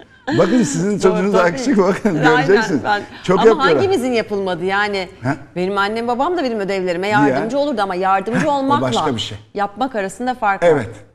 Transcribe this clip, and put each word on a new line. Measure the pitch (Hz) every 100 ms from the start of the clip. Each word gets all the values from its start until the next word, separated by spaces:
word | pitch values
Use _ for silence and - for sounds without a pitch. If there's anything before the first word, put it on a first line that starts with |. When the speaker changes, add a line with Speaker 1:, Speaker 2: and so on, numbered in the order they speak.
| - _ -
Speaker 1:
<laughs> | 302
Speaker 2:
Bakın | 180 247
sizin | 202 165 190
Speaker 1:
Doğru, | 196
Speaker 2:
çocuğunuz | 190 - 190
Speaker 1:
tabii. | 202 175
Speaker 2:
aksik, | 180 254 220
bakın | 185 196 220 151
Speaker 1:
Aynen, | 156 156 160
Speaker 2:
göreceksiniz. | 202 214 151
Speaker 1:
ben | 101 208 - -
Speaker 2:
Çok | - 185
Speaker 1:
ama | -
Speaker 2:
yapıyorlar. | 214 269 -
Speaker 1:
hangimizin | 392 370 254
yapılmadı | 233 208 202 190 180
yani? | 180 196 208 202 180 -
Speaker 2:
Ha? | 127 143 - 175
Speaker 1:
Benim | 185 202
annem | 202 220 233
babam | 240 294 359
da |
benim | 262 226
ödevlerime | 196 196 180 170 190
Speaker 2:
Ya. | 214 285
Speaker 1:
yardımcı | 127 226 277
olurdu | 294 226
ama | 196
yardımcı | 180 190 196 196 240 311
Speaker 2:
<laughs> |
O |
Speaker 1:
olmakla | 285 269 285 262
Speaker 2:
başka | 226 156 117
bir |
şey. | - 104 -
Speaker 1:
yapmak | - 202 202 196 214
arasında | 196 - 247
fark | 254 214 196
var. | 175
Speaker 2:
Evet. | 147 104 - -